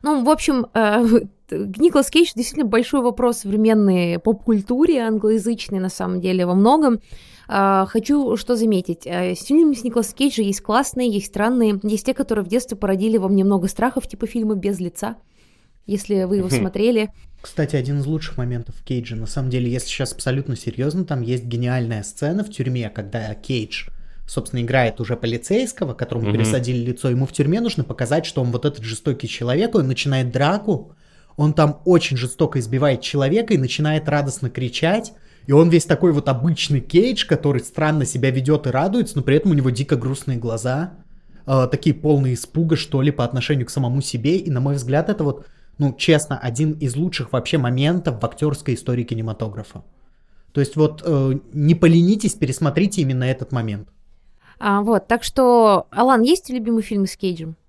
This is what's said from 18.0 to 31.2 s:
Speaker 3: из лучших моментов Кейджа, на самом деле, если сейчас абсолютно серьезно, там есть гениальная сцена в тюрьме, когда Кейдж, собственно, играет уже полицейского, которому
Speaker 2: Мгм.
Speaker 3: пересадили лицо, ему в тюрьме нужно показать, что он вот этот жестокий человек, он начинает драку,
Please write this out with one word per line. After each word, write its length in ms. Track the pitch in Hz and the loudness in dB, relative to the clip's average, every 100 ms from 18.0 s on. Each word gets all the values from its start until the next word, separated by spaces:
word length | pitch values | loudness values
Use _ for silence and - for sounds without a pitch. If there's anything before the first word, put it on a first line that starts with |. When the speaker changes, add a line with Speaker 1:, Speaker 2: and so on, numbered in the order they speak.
Speaker 3:
из 40 | 143 | -2
лучших 300 | 156 151 131 | -4 -4 -6
моментов 380 | 123 123 117 - | -4 -6 -8 -14
Кейджа, 320 | - 127 113 110 | -6 -6 -4 -8
на 100 | 110 | -6
самом 220 | - 127 | -4 -2
деле, 220 | 123 123 | -2 -2
если 180 | 123 - | -2 -6
сейчас 240 | - 190 | -6 -6
абсолютно 420 | - 170 139 135 | -4 -4 -2 -4
серьезно, 520 | 120 - 117 139 175 180 | -6 -6 -4 -2 -2 -4
там 160 | 139 | -4
есть 220 | 117 123 | -2 -4
гениальная 580 | 120 117 123 127 117 110 | -4 -4 -2 -2 -2 -4
сцена 420 | 101 - 143 190 | -8 -6 -4 -2
в 60 | 208 | -6
тюрьме, 380 | - 127 123 110 | -6 -4 -4 -6
когда 440 | - 101 117 107 | -8 -8 -8 -8
Кейдж, 540 | 104 - 127 104 - - - - - - | -10 -4 -4 -4 -8 -10 -12 -12 -12 -8
собственно, 360 | - - 123 | -6 -4 -4
играет 360 | 117 131 120 - | 0 2 0 -2
уже 120 | 113 120 | -6 -4
полицейского, 760 | 117 117 - 208 247 - 147 | -4 -6 -2 -2 -2 -4 -8
которому 360 | 123 123 120 107 | -6 -6 -2 0
Speaker 2:
Мгм. 80 | 110 | 0
Speaker 3:
пересадили 400 | 110 127 120 123 | 2 0 0 -2
лицо, 320 | 120 123 135 | -4 -2 -2
ему 160 | 123 135 | 0 -2
в 60 | |
тюрьме 280 | - 143 202 | 0 0 2
нужно 240 | 233 - | 0 -2
показать, 400 | 127 - 117 156 | -6 -4 0 0
что 160 | 160 - | -2 -2
он 100 | 123 | -2
вот 120 | 123 | 0
этот 180 | 147 - | -2 -4
жестокий 460 | 110 113 151 120 113 | -10 -6 -4 -4 -6
человек, 460 | - 120 139 233 | -6 -2 0 2
он 120 | 226 131 | 2 0
начинает 460 | 127 143 135 127 | -2 0 0 0
драку, 600 | 127 147 202 208 147 - - _ _ | 0 2 0 -2 -4 -4 -20 _ _